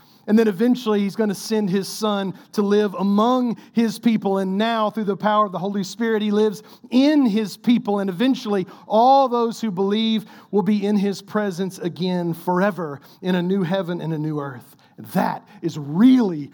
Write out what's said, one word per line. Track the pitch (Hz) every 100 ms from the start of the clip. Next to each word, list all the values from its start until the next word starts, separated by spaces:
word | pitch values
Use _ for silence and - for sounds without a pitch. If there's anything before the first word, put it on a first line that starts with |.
| _ _ -
And | 214
then | 220
eventually | 175 247 247 214 208
he's | 196 196
gonna | 214 190
send | - 214 202
his | 196 185
son | - 214 202 196 - -
to | -
live | 202 208 208
among | 180 196 202 233 254 240 - -
his | - 233 208
people. | 233 220 202 196
And | 190 190
now, | 226 226 214
through | 220
the | 208 196
power | 202 214 208
of |
the | 180
Holy | 196 202
Spirit, | 185 - 226 214
he | 214
lives | 208 220 190 - - -
in | 247 285 302 247
his | 208 202 -
people. | - 233 214 202
And | 196
eventually | 175 262 247 214 202 180 - -
all | 214 254 269 262
those | 240 233 -
who | 220
believe | 180 196 214 226 220 220 - -
will | 202
be | 190 208 196
in | 208
his | 202 185
presence | - 214 208 170 190 -
again | 175 139 185 180 170
forever | 165 - 180 202 175 156 139 - -
in | 180 180
a |
new | 175 196
heaven | 160 196 175 175
and | 156
a | 156
new | 156 147
earth. | 139 120 - - _ -
And | 117
that | - - - - -
is | 170 156
really, | 143 160 254 254 202 156 135